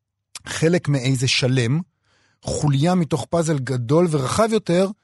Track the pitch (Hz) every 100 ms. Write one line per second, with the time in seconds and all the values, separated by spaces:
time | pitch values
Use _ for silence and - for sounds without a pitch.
0 | _ _ _ - - - 160 175 147 143
1 | 127 131 127 - 127 131 117 156 - _
2 | _ _ _ _ - - 147 135 170 180
3 | 151 147 - 170 160 147 127 127 117 156
4 | 175 147 127 - 220 220 - 170 190 -